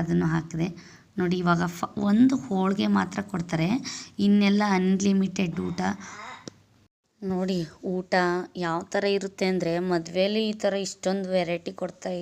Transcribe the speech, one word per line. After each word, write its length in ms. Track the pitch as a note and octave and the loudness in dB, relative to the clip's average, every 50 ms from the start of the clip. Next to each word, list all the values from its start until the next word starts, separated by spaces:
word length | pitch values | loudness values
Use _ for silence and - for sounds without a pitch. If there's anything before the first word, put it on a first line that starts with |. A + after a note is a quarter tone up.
ಅದನ್ನು 280 | E3+ E3 E3+ F3 F3+ D#3+ D#3+ | 0 2 2 2 2 2 0
ಹಾಕಿದೆ. 340 | E3 D#3 - - D#2+ - - E3+ - - - - - - _ _ F#3+ | -2 -2 -4 -4 -4 -2 -4 -4 -8 -16 -20 -20 -20 -20 _ _ -2
ನೋಡಿ, 160 | F3+ F3 F3+ F3+ F3 | 0 0 0 2 2
ಇವಾಗ 200 | F3 E3+ E3+ F3+ E3+ - | 2 2 2 0 -2 -2
ಫ-, 160 | - - - - G#3 G3+ G3+ | -4 -6 -6 -4 -2 2 4
ಒಂದು 260 | G3+ A3+ B3+ C4 C4+ - - | 6 6 6 6 6 2 -2
ಹೋಳಿಗೆ 420 | - G3 F#3+ F#3+ G3 G3+ G#3 G#3+ G#3 G3+ G3 | -2 0 0 2 2 2 0 0 2 2 2
ಮಾತ್ರ 200 | F#3 F3+ - G3+ G3 - | 0 0 -4 -6 -6 -4
ಕೊಡ್ತಾರೆ, 360 | F#3+ E3+ E3+ - E3+ D#3+ D#3+ F#3 A#3+ C#4 - - - - - - - - G3+ | -6 -6 -4 -2 -2 0 2 2 0 -2 -2 -6 -12 -12 -14 -12 -4 2 4
ಇನ್ನೆಲ್ಲ 360 | G3+ G3+ G#3 G3+ G3 G3+ G3+ G#3 G#3 F#3+ | 4 6 6 6 4 4 4 2 2 2
ಅನ್‌ಲಿಮಿಟೆಡ್ 840 | F#3 F#3 F#3+ G3 F#3 G3 G3 G3 F#3+ F#3+ F3+ F3+ - F#3 E3+ D#3+ F#3 F#3 | 2 4 2 2 2 2 2 4 2 2 0 0 -2 -2 -2 -2 -4 -4
ಊಟ. 140 | F3+ E3+ F#3+ F#3 G3 G3+ - - - - - A3 B3 - - - - - _ _ _ _ _ _ _ _ _ _ _ _ _ | -4 -2 -2 -2 -2 -2 -4 -10 -14 -16 -16 -14 -16 -16 -16 -16 -18 -18 _ _ _ _ _ _ _ _ _ _ _ _ _
ನೋಡಿ, 380 | G#3 F#3+ F#3+ F3+ F#3+ F#3 F#3+ F3 D#3+ - - - - G3 | -6 -4 -2 -2 0 0 -2 -2 -4 -6 -8 -8 -6 -4
ಊಟ 220 | F3+ F#3 F#3 - G3+ F#3 F3+ F3 F3 F3+ F3+ - - F3+ F3 | -4 -4 -2 0 2 2 4 2 0 -2 -4 -6 -6 -6 -4
ಯಾವ 160 | E3 E3 F3 F#3+ - - | -2 -2 -4 -4 -4 -2
ಥರ 120 | G3+ G3 G3+ G3 | 0 0 0 0
ಇರುತ್ತೆ 280 | G3 G3 F#3+ - - G3 F#3 | 0 -2 -4 -4 -2 0 0
ಅಂದರೆ, 200 | F#3 F3+ F3 E3 E3 F3 F#3 F3+ | 0 0 0 0 0 0 0 0
ಮದುವೆಯಲ್ಲಿ 500 | F3 E3 E3 E3+ E3+ F#3 F#3+ G3+ G#3+ A3 A3 G#3+ | 0 -2 -2 -2 0 0 0 2 2 0 0 -2
ಈ 20 | G#3 G#3+ G#3+ | -2 -2 -2
ಥರ 100 | G3 F#3+ G3+ F#3+ | -2 0 -2 -4
ಇಷ್ಟೊಂದು 400 | F#3+ - - - F#3 G3 G3 F#3+ F#3 F#3 | -6 -8 -6 -2 -2 -2 -2 -2 0 0
ವೆರೈಟಿ 360 | F3+ F3 E3 F3 E3+ - F#3+ F#3+ - | 0 0 0 -2 -4 -6 -8 -8 -8
ಕೊಡ್ತಾ 300 | - F3+ - - - F#3 F3+ F3 | -8 -10 -8 -10 -8 -8 -6 -6